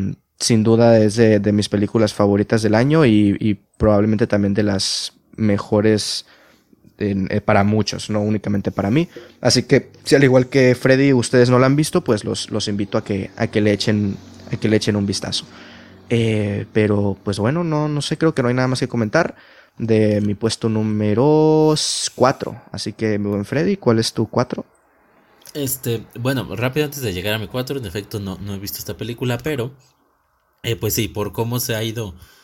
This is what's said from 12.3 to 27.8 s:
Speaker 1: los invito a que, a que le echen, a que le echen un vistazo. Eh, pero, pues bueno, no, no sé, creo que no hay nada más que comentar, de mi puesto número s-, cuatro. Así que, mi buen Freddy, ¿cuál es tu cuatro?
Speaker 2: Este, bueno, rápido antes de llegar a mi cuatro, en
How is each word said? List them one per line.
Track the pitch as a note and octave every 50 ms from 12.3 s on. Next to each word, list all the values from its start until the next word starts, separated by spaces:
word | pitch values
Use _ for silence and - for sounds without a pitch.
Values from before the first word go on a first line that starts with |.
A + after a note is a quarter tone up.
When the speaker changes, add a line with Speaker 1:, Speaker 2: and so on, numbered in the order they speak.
| G#2 - - -
Speaker 1:
los | A2+ G#2+ - A2
invito | G2+ G2+ G2+ - - A2
a | -
que, | - G2+ F#2 - - -
a | - A#2 -
que | - A2
le | G#2 G#2 G2+
echen, | G2+ - A#2+ G#2+ G#2 G#2 G2+ F#2+ - - - - - - - B2
a |
que | - - G#2+
le | A2
echen | G#2+ - A2+ G#2
un | G#2 G2+
vistazo. | G2+ F#2+ - - - - - - - - - - - - - - - - - - -
Eh, | A#2+ A#2 A2+ A2 A2 G#2+ G#2 G2+ G2+ G2+ G2+ - -
pero, | G#2+ G#2+ G#2 G#2 G#2 G2+ G2+ F#2+ - -
pues | G#2 G2 -
bueno, | G2+ A#2+ D3+ F3 F3
no, | D#3+ D3+ D3+ D3+ D3+
no | D3 D3 -
sé, | - D#3+ -
creo | E3 D#3+ D#3
que | - B2
no | A#2+
hay | B2
nada | B2+ B2+ B2+
más | C3 -
que | C3 -
comentar, | - A#2+ A2 G#2+ - E3 F3+ - - - - - - - - _ _ -
de | A#2+ A2+ A2 G#2+ G#2+ G#2+ G#2 G#2
mi | G#2 G#2 G2+
puesto | - A#2 A2+ - - - A2+
número | A2 A2 A2 G#2+ G#2+ G#2+ G#2+ G#2 G#2 A2+ C3+ D3+ D3+ D#3 D#3 D#3 D#3 D#3 D#3 D#3 D3+
s-, | D#3 - - - - - - -
cuatro. | - B2 C3 - - - - A2 A#2 - - -
Así | G2+ - A#2 G2+
que, | - A2 G#2+ G#2 G2+
mi | G2+ G2+
buen | G2+ G2+ G2+
Freddy, | - A#2+ C#3+ E3 G3+ G3+
¿cuál | - - B2 A2+ A2+
es | A2+ - -
tu | - A2 -
cuatro? | - B2 B2 - - - - _ _ _ _ _ _ _ _ _ _ _ _ _ _ _ _ - -
Speaker 2:
Este, | D3+ C#3 B2+ C3+ C3 - B2 A#2 A2 F#2+ - - A#2+
bueno, | A#2 B2+ C3+ B2 F#2+ C#2 F#2+
rápido | G#2+ A#2+ B2+ C3 D3+ D3+
antes | C#3 C#3+ C#3+ B2+
de | G#2+ F2
llegar | F2+ F2+ G#2 G#2+
a | A2
mi | G#2
cuatro, | - - B2+ B2+ C3 C#3
en | C#3